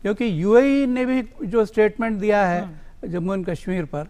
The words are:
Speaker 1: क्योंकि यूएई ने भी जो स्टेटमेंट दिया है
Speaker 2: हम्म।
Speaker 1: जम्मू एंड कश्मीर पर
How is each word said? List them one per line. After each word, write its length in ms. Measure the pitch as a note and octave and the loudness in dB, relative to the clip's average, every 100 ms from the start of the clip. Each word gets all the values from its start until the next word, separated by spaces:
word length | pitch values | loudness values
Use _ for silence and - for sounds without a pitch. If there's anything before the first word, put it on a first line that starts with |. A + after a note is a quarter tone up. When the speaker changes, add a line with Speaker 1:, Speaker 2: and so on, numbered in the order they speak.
Speaker 1:
क्योंकि 420 | G3 G#3 A#3+ D#3+ | -4 -2 -2 0
यूएई 420 | F#3+ A#3 C#4 C#4 C#4 | 4 6 6 2 2
ने 200 | B3 B3+ | 0 0
भी 240 | C4 A3 - | 0 -2 -8
जो 220 | A3+ A3+ G#3 | -2 0 0
स्टेटमेंट 540 | - G#3+ G#3 A3+ G#3+ | 2 0 2 -4 -2
दिया 260 | G#3 G#3 F#3+ | 2 2 2
है 160 | F3 | 0
Speaker 2:
हम्म। 460 | F3+ D#3 - - - | -4 -12 -18 -16 -8
Speaker 1:
जम्मू 260 | F3 F3 | -6 -4
एंड 120 | G3 F3+ | -4 -4
कश्मीर 400 | E3+ - F#3 D#3 | -6 -4 -4 -4
पर 220 | D3 D#3 | -6 -10